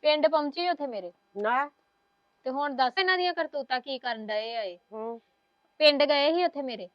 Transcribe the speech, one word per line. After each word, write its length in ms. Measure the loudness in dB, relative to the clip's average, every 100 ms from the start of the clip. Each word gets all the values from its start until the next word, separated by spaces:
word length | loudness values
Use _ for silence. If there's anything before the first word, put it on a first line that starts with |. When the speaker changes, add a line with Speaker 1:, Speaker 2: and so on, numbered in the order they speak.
Speaker 1:
ਪਿੰਡ 240 | 2 4 4
ਪਹੁੰਚੀ 400 | 2 -2 -2 -2
ਉੱਥੇ 180 | -2 -4
ਮੇਰੇ। 260 | -8 -10 -14 _ -4
Speaker 2:
ਨਾ। 340 | 0 0 -2 _ _ _ _ _ _ _
Speaker 1:
ਤੇ 60 | -8
ਹੁਣ 260 | -4 -4 0
ਦੱਸ 160 | 0 2
ਇਹਨਾਂ 200 | 2 2
ਦੀਆਂ 160 | 0
ਕਰਤੂਤਾਂ 460 | -2 -4 -6 -4 -6
ਕੀ 180 | -4 -8
ਕਰਨ 280 | -6 -8 -4
ਡਏ 300 | -4 -4 -6
ਆ 60 |
ਇਹ। 140 | -8 -10 _
Speaker 2:
ਹੂੰ। 280 | -10 -10 -10 _ _ _ _ _ _
Speaker 1:
ਪਿੰਡ 240 | 4 6
ਗਏ 300 | 4 4 4
ਸੀ 120 | 2
ਉੱਥੇ 180 | 0 -2
ਮੇਰੇ। 260 | -8 -10 -14